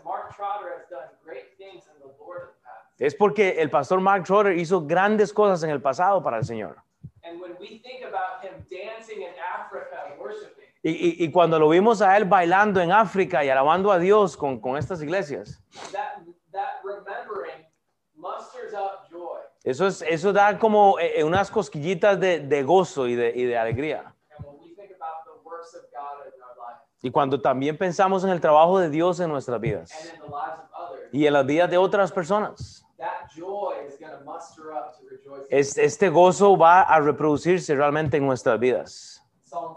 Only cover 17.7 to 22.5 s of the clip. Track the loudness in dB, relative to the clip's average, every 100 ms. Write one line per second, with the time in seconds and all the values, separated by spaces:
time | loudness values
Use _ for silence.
17.7 | _ _ _ _ -18 -14 -14 -14 -16 -12
18.7 | -8 -8 -10 -18 -16 -14 -14 -16 _ -6
19.7 | -2 -2 -2 -4 -2 0 4 4 2 2
20.7 | 6 4 4 0 0 0 0 0 -2 -4
21.7 | -4 -4 2 2 4 2 0 0